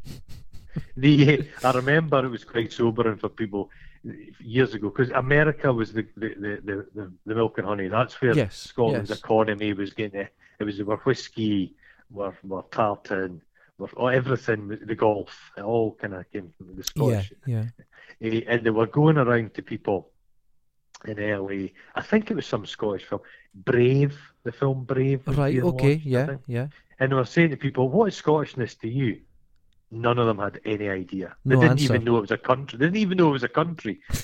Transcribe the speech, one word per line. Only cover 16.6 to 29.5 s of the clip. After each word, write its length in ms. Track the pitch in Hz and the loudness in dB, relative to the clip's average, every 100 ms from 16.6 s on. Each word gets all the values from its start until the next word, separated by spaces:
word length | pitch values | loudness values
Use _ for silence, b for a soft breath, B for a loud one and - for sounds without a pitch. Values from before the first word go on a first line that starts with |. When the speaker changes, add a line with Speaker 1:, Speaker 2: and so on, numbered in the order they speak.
| 85 | -18
Speaker 1:
the 80 | 92 | -12
Scottish. 480 | - - 123 110 98 - 131 | -10 0 0 0 -4 -8 -6
Speaker 2:
Yeah, 180 | 113 117 - - B B B | -4 -4 -10 -20 B B B
yeah. 80 | 113 | -2
Speaker 1:
Eh, 100 | 113 110 | -2 0
and 180 | 120 | 0
they 60 | 113 | 0
were 160 | 110 113 | 0 0
going 320 | 147 151 151 | 4 4 4
around 340 | 120 120 110 | 4 2 0
to 80 | - | -10
people 480 | - 110 - 95 - _ _ _ _ _ _ _ _ - - | -10 -8 -4 -4 -4 _ _ _ _ _ _ _ _ -18 -12
in 120 | 104 | -6
L 320 | 104 101 98 | -4 -4 -4
A. 220 | 98 95 B B | -6 -8 B B
I 80 | - | -12
think 280 | - 214 214 | 0 0 0
it 40 | |
was 120 | 202 - | -6 -4
some 180 | 113 | -6
Scottish 400 | 95 - 110 95 | -6 -6 -4 -4
film, 160 | - 101 B B B | -6 -10 B B B
Brave, 640 | 98 - 120 123 135 143 143 - _ | -12 0 4 4 4 2 -2 -18 _
the 80 | 120 | -12
film 320 | - 139 135 | -2 -2 -2
Brave 420 | 123 131 135 135 - | -4 0 0 0 0
was 100 | 139 | 0
Speaker 2:
Right, 160 | 139 | 2
Speaker 1:
being 120 | 131 | 2
Speaker 2:
okay, 240 | 123 131 135 | 0 2 2
Speaker 1:
launched, 120 | 156 147 | 2 2
I 40 | |
Speaker 2:
yeah, 160 | 123 147 | 0 0
Speaker 1:
think. 140 | 135 - | -4 -6
Speaker 2:
yeah. 200 | 117 139 b b b | -6 -6 b b b
Speaker 1:
And 140 | 135 | 0
they 40 | 135 | 2
were 80 | 120 | 2
saying 240 | - 165 | 4 2
to 60 | 135 | 2
people, 300 | 135 127 127 | -2 0 2
"What 180 | 165 214 | 4 2
is 120 | - | 0
Scottishness 580 | - 151 143 135 110 - | 2 2 0 -4 -6 -6
to 80 | 113 | -4
you?" 320 | 131 127 92 - _ _ | 0 0 -2 -10 _ _